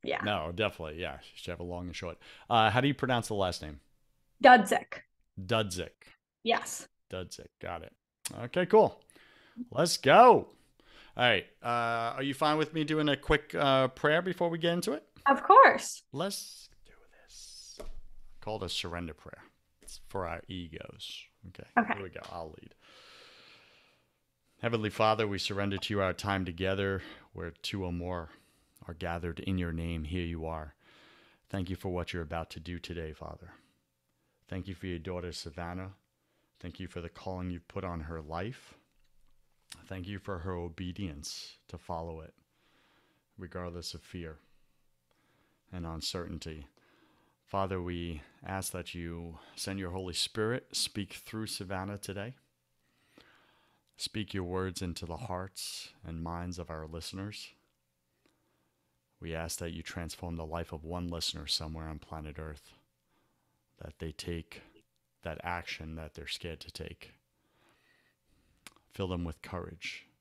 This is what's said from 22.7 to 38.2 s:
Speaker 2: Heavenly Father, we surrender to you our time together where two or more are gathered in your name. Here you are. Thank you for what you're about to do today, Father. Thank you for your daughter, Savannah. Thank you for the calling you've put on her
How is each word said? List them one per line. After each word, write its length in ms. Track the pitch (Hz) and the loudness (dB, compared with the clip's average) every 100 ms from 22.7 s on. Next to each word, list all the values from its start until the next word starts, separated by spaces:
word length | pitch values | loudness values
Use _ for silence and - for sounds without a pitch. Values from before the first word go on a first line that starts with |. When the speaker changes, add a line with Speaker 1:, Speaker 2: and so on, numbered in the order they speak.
| _ - - - - - - - - - - _ _ _ _ _ _ _ _ | _ -20 -20 -20 -20 -20 -20 -20 -20 -20 -20 _ _ _ _ _ _ _ _
Speaker 2:
Heavenly 280 | 117 117 107 | 0 2 0
Father, 380 | - 110 110 107 | 4 6 6 4
we 100 | 98 | 0
surrender 400 | - 98 101 98 | -2 0 0 0
to 160 | - | 0
you 80 | 101 | 2
our 100 | 95 | 2
time 320 | 90 101 98 | 0 0 0
together 600 | 92 85 92 98 98 98 - - - | 0 -2 0 2 0 -2 -4 -16 -14
where 180 | 90 85 | -10 -10
two 340 | - - 101 90 | -8 -6 -4 -2
or 80 | |
more 360 | 87 87 90 82 - _ _ _ _ - | -4 -4 -4 -6 -14 _ _ _ _ -14
are 80 | 80 | -8
gathered 440 | 85 85 85 82 | -4 -4 -4 -6
in 180 | - 92 | -2 0
your 120 | 87 | 0
name. 340 | 82 82 82 76 | -2 -4 -4 -4
Here 200 | 87 85 | -4 -2
you 220 | 82 80 | -4 -4
are. 260 | 80 78 - - - - - - _ _ | -6 -8 -16 -20 -20 -20 -20 -20 _ _
Thank 180 | 98 92 | -6 -4
you 60 | 92 | -4
for 140 | 98 | -4
what 220 | 90 82 | -4 -4
you're 100 | 90 | -6
about 260 | 80 82 80 | -4 -6 -6
to 80 | - | -10
do 200 | 80 87 | -10 -10
today, 340 | - 85 80 | -8 -8 -8
Father. 380 | 78 78 78 87 - _ _ _ _ _ _ _ _ _ | -8 -12 -12 -18 -20 _ _ _ _ _ _ _ _ _
Thank 180 | 95 90 | -8 -8
you 60 | |
for 140 | 90 95 | -8 -6
your 100 | 87 | -6
daughter, 320 | 80 90 87 | -6 -6 -6
Savannah. 600 | 85 - 80 85 90 95 95 _ _ _ _ _ _ | -8 -10 -8 -8 -6 -10 -14 _ _ _ _ _ _
Thank 200 | 87 80 | -12 -10
you 80 | 90 | -10
for 120 | - | -8
the 80 | 85 | -10
calling 420 | - - 92 90 | -10 -10 -6 -6
you've 160 | 87 - | -8 -8
put 160 | - | -8
on 180 | 92 85 | -6 -6
her 200 | 78 82 | -8 -10